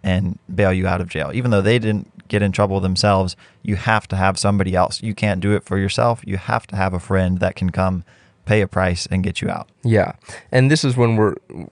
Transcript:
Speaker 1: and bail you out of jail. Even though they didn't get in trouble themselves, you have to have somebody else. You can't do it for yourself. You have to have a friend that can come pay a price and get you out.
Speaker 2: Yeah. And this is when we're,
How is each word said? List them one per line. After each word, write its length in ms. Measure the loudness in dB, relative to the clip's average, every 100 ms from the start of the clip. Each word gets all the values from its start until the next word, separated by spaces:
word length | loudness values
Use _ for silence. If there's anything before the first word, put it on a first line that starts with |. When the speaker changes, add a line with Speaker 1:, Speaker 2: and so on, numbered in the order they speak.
Speaker 1:
and 360 | -2 0 -2 -6 -6
bail 180 | 0 2
you 140 | 2 0
out 140 | -2
of 80 | -4
jail. 220 | -6 -6
Even 160 | -2 0
though 120 | 2
they 160 | 4 2
didn't 320 | 2 -2 -6 -16 -4
get 120 | 0
in 100 | 0
trouble 260 | 2 0 0
themselves, 540 | 0 2 2 2 0 -6 -18 _
you 120 | -6 -2
have 300 | 0 0 0
to 80 | -2
have 220 | 0 0
somebody 360 | 0 0 2 0
else. 260 | 0 -2
You 120 | -8
can't 260 | -2 -2 0
do 140 | 0
it 100 | 0
for 120 | -2 -2
yourself. 440 | -2 0 0 0
You 120 | -6 -8
have 300 | -4 -4 -4
to 80 | -4
have 180 | -2
a 60 | -2
friend 400 | -2 0 2 0
that 140 | -2 -2
can 140 | -2
come 340 | 0 -2 -2 -8 _ _ _ 0
pay 140 | 0
a 80 | 0
price 380 | 0 0 -2 -2
and 120 | -2
get 180 | -2 -4
you 60 | -6
out. 180 | -6 -10 _
Speaker 2:
Yeah. 300 | 0 2 2 -4 -18 -20 -2
And 180 | 2 4
this 140 | 2
is 120 | 2 2
when 200 | 2 4
we're, 180 | 2 0 -10 -16 -16